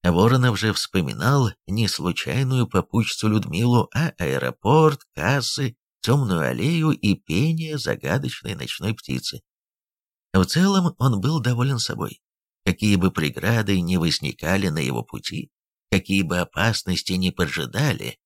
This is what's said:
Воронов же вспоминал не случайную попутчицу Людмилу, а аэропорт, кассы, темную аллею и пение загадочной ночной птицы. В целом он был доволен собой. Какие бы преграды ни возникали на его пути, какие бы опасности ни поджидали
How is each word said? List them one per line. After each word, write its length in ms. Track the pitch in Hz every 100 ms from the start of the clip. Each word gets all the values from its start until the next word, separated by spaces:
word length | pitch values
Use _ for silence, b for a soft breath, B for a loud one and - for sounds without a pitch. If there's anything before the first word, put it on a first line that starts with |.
Воронов 560 | 90 85 117 131 123 101
же 140 | 107
вспоминал 760 | 95 - 98 71 52 101 139 113 - -
не 200 | 101 104
случайную 800 | - 85 80 - 120 131 131 123
попутчицу 600 | 95 - 120 110 - 110
Людмилу, 600 | 107 - 85 120 120 -
а 180 | - 165 -
аэропорт, 840 | 78 65 64 - 104 151 156 143 _
кассы, 640 | - 85 139 - - 131 - _ _
темную 400 | - 143 123 85
аллею 500 | 65 62 123 165 156
и 240 | 147 104
пение 640 | 92 - 82 156 160 160 151
загадочной 760 | - 53 67 113 135 - -
ночной 400 | 80 64 - 104
птицы. 480 | 110 - 64 - 64 _ _ _ _ _ _ _ _ _
В 120 | 95
целом 500 | 90 165 196 196 175 -
он 220 | 131 107
был 200 | 123 160
доволен 380 | 123 120 131 127
собой. 440 | - - - - _ _ _ _
Какие 320 | - 87 104 98
бы 140 | 90
преграды 720 | - 76 - 98 113 101 95
ни 160 | 85 92
возникали 720 | 82 - 73 - 78 98 95
на 100 | 78
его 240 | 65 62
пути, 480 | - - - - - _ _ _ _
какие 320 | 95 - 98
бы 160 | 82 87
опасности 760 | 85 - 110 107 - 90 -
ни 160 | 92 92
поджидали 880 | - 80 85 67 110 147 92 53 -